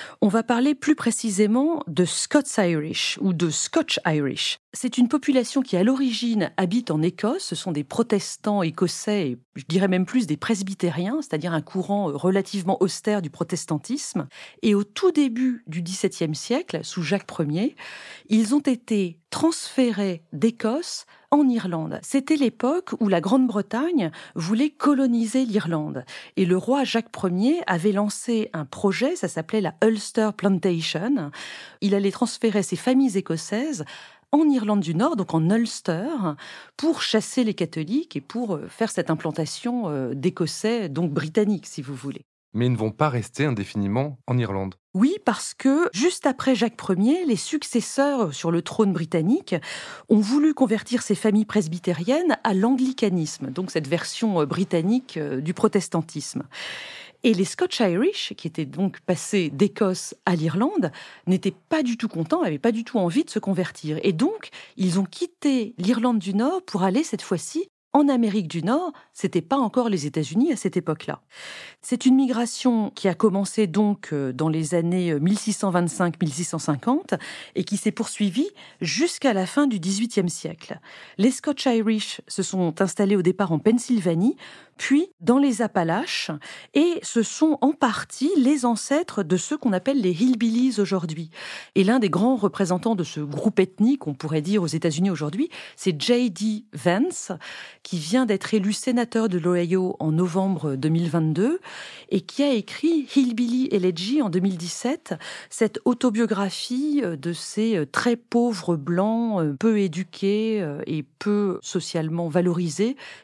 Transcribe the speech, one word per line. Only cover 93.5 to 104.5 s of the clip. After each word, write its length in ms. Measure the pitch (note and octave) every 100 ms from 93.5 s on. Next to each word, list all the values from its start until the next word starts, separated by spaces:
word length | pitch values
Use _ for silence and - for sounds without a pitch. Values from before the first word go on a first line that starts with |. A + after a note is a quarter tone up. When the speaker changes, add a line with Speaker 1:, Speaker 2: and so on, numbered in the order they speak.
| G3+
Speaker 1:
ethnique, 480 | F#3 - A3 C#4 -
on 80 |
pourrait 280 | C#3 D#3 D#3
dire 200 | D3+ G#3
aux 60 | E3+
États-Unis 420 | D#3 E3+ D3 G3
aujourd'hui, 380 | E3 D3 F#3 D#4+ - -
c'est 260 | - - D#3
J 300 | C3+ A#3+ B3
D 340 | E3 G#3+ G#3+ -
Vance, 580 | D3+ F3+ F#3 E4 - - F3 - - - -
qui 160 | - F3
vient 260 | D#3 A#3+
d'être 300 | B3 G3 -
élu 180 | A3 G3
sénateur 560 | G#3 - A#3+ A#3 A3+ A3
de 100 | F3+
l'Ohio 580 | E3 F3 F3 F#3 F#3 -
en 140 | D#3
novembre 640 | D#3 F3+ F3 F#3+ E3+ D3+ C3+
deux 140 | D#3
mille 180 | E3 E3+
vingt-deux 500 | E3 D#3 D#3 A3+ F4 - - - - -
et 100 | G3
qui 220 | - -
a 100 | C#4+
écrit 560 | A#3+ G3 - D#4 E4 C4 -
Hillbilly 520 | B3+ A3+ A#3+ B3+ C4
Elegy 480 | G#3 F3+ E3 F#3+ D4
en 80 | A3+
deux 120 | E3+
mille 180 | F#3+